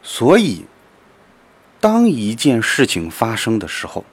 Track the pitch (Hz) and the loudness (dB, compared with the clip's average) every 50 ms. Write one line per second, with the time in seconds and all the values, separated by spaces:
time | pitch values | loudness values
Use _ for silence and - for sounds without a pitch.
0 | _ - - - 113 127 175 226 220 160 101 82 - - _ _ _ _ _ _ | _ -12 -6 0 4 6 6 6 4 2 -4 -6 -10 -20 _ _ _ _ _ _
1 | _ _ _ _ _ _ _ _ _ _ _ _ _ _ _ _ - 214 220 233 | _ _ _ _ _ _ _ _ _ _ _ _ _ _ _ _ 0 2 4 4
2 | 240 226 165 120 104 104 113 117 - 151 127 117 110 - - - 135 - - - | 4 2 2 0 -2 -4 -4 0 2 2 2 2 0 -2 0 0 0 0 0 -6
3 | 82 82 - - 117 113 113 110 - 113 113 110 92 80 - - - - - 95 | -6 -8 -4 -4 -2 -2 -2 -4 -2 -2 -2 -2 -4 -6 -10 -10 -10 -10 -10 -12
4 | 92 _ | -12 _